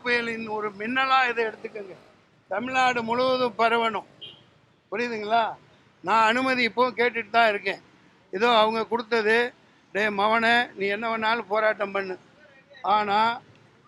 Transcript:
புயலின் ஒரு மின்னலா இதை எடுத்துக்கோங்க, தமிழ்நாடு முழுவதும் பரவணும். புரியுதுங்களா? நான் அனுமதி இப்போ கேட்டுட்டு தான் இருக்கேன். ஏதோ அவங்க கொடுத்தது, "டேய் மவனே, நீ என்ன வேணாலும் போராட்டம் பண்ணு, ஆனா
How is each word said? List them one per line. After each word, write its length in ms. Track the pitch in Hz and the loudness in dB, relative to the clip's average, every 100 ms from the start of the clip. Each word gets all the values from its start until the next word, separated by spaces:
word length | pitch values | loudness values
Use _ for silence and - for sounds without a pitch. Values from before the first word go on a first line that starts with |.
புயலின் 440 | 247 240 233 226 226 214 | 0 -2 -2 -6 -6 -6
ஒரு 120 | 214 196 | -6 -6
மின்னலா 380 | 214 262 269 262 247 | -4 -2 2 2 2
இதை 120 | 233 | 0
எடுத்துக்கோங்க, 520 | 226 214 226 214 196 160 - _ _ _ - | -4 -6 -12 -14 -14 -18 -20 _ _ _ -8
தமிழ்நாடு 520 | 196 247 262 254 240 | -6 -2 0 2 0
முழுவதும் 560 | 226 240 254 254 247 208 | -2 0 0 0 -2 0
பரவணும். 500 | 226 233 226 202 - _ - - _ _ _ _ _ | 2 2 0 -4 -8 _ -20 -20 _ _ _ _ _
புரியுதுங்களா? 520 | 208 240 226 208 233 214 147 _ _ _ _ | -6 -6 -6 -2 0 0 -4 _ _ _ _
நான் 240 | 165 220 220 | 0 2 4
அனுமதி 320 | 240 262 254 233 | 2 0 0 0
இப்போ 140 | 214 254 | 2 0
கேட்டுட்டு 400 | 226 240 233 208 | 2 -2 -2 -2
தான் 200 | 226 226 | 2 4
இருக்கேன். 300 | 202 190 170 - _ _ _ _ | 2 -2 -6 -10 _ _ _ _
ஏதோ 160 | 190 233 226 | 0 4 6
அவங்க 180 | 220 226 214 | 4 2 -2
கொடுத்தது, 500 | 233 220 233 208 226 240 - _ _ _ | -4 -2 0 2 2 0 -6 _ _ _
"டேய் 220 | 190 214 202 | -4 -2 0
மவனே, 360 | 208 226 226 233 240 - | 2 2 4 2 0 -4
நீ 80 | 196 | -4
என்ன 200 | 202 233 | -4 -4
வேணாலும் 380 | 226 220 233 185 | -2 -2 -2 -2
போராட்டம் 420 | 214 214 208 202 196 | 0 0 0 -4 -4
பண்ணு, 200 | 190 180 _ _ - - _ - 185 | -6 -10 _ _ -20 -20 _ -8 0
ஆனா 240 | 214 208 208 226 247 - - _ _ | 0 2 0 0 -2 -10 -20 _ _